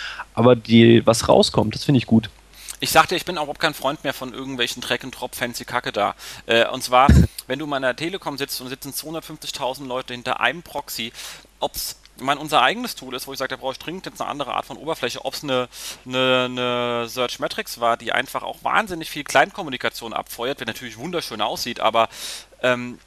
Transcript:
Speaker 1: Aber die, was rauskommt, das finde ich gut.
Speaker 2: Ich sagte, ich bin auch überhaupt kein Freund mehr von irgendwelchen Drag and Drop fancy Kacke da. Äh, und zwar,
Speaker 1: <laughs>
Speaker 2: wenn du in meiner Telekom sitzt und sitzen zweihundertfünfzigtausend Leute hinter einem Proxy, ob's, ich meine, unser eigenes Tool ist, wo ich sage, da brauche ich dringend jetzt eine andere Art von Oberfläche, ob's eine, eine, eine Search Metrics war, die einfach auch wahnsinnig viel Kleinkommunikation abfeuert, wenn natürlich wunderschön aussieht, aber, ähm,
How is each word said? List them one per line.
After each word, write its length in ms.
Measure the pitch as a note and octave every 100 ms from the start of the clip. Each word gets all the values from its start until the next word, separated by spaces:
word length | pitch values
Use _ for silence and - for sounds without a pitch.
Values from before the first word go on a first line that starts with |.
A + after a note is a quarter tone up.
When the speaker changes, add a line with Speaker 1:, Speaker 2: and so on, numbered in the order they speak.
| - - - -
Speaker 1:
Aber 200 | A#2 B2
die, 500 | A2 A2+ A2+ A#2 -
was 220 | A#2+ -
rauskommt, 460 | - G#3 - G#2+ A2
das 80 |
finde 160 | - C#3
ich 80 | -
gut. 240 | A2+ A2 - _ - - -
Speaker 2:
Ich 100 | C3+
sagte, 220 | D#3+ - F3
ich 120 | -
bin 100 | F3
auch 60 |
überhaupt 180 | D3 D3+
kein 140 | E3 D3
Freund 300 | C3+ D3+ D3
mehr 100 | -
von 180 | C3
irgendwelchen 480 | A2 C3 C3+ A#2 -
Drag 240 | - B2 C3
and 140 | -
Drop 160 | B2 -
fancy 320 | A#2+ A#2 A#2+
Kacke 260 | A#2+ C3+
da. 220 | A2 G2+ F#2+ - - -
Äh, 200 | A2+ A2+
und 160 | B2+
zwar, 260 | B2+ B2 C3+ - -
Speaker 1:
<laughs> 180 | - -
Speaker 2:
wenn 120 | C3
du 80 | D3+
in 40 |
meiner 240 | C#3+ C3 A#2+
Telekom 440 | D#3+ F#3+ - C#3
sitzt 200 | C#3 -
und 60 | B2+
sitzen 260 | B2+ C#3+ B2+
zweihundertfünfzigtausend 920 | D3 E3 - D#3 D3 - C3 C3 C3+
Leute 280 | B2 C3 B2
hinter 260 | A#2+ -
einem 220 | A#2+ D3+
Proxy, 500 | E3+ C#3+ - - A#2 - - - - _
ob's, 380 | C#3 - - - _ -
ich 60 |
meine, 180 | B2+ C#3+
unser 220 | D3+ D3
eigenes 320 | B2+ G3 B3 -
Tool 200 | C3 B2+
ist, 120 | C3+
wo 80 | C3+
ich 40 |
sage, 120 | C3
da 60 | C3
brauche 160 | B2+
ich 60 | B2+
dringend 280 | - F3+ E3
jetzt 120 | -
eine 80 | G2+
andere 240 | C#3+ C3 -
Art 100 | -
von 140 | C3
Oberfläche, 480 | C#3 D#3+ B2 B2+ -
ob's 180 | - D3
eine, 240 | B2+ B2 - - - -
eine, 400 | B2+ C3 B2+ B2+
eine 600 | B2+ B2 B2 A#2+ A#2+ A#2
Search 300 | A#2 B2 -
Metrics 420 | D3+ - G#3+ -
war, 180 | A#2 A#2+
die 140 | A#2
einfach 300 | - C3 -
auch 220 | F2+ - -
wahnsinnig 460 | C#3 G#3+ F3 D#3
viel 140 | - C#3
Kleinkommunikation 880 | C3+ D#3+ - E3+ B2+ A#2 - A#2 G#2+
abfeuert, 460 | - - A#2 C#3
wenn 60 | A#2
natürlich 300 | A2 B2+ G#2+
wunderschön 460 | D3 F3 - A2
aussieht, 380 | G#2+ E3 - A2+
aber, 280 | A2 A2+ A2 - - - - _
ähm, 360 | B2 B2 B2 A#2+